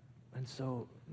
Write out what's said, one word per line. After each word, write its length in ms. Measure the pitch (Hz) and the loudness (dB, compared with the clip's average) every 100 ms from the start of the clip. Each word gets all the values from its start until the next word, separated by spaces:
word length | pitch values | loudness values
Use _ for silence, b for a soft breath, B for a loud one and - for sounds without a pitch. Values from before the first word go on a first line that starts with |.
| - - - | -18 -18 -6
And 140 | 131 131 | -2 -2
so 400 | - 131 123 113 - - | 2 4 4 0 -8 -4